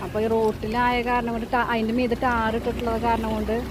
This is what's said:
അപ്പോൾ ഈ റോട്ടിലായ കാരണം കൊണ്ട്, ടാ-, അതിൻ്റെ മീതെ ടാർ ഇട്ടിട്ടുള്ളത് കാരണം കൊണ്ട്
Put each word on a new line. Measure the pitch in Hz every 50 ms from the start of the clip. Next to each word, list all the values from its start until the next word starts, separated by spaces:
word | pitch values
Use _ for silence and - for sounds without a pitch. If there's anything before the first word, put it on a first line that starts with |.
| 190
അപ്പോൾ | 180 - 214 220
ഈ | 226 226
റോട്ടിലായ | 226 220 214 214 - - 214 220 240 247 247 247 240 233 240
കാരണം | 247 247 240 233 233
കൊണ്ട്, | 226 220 - -
ടാ-, | 240 233 -
അതിൻ്റെ | 240 226 220 220 226 247
മീതെ | 254 233 233 226
ടാർ | - 254 240 233 226 220 220 233
ഇട്ടിട്ടുള്ളത് | 226 240 233 233 240 233 226 226 226
കാരണം | 233 226 226 226 220 220
കൊണ്ട് | 214 214 208 220 233 247 226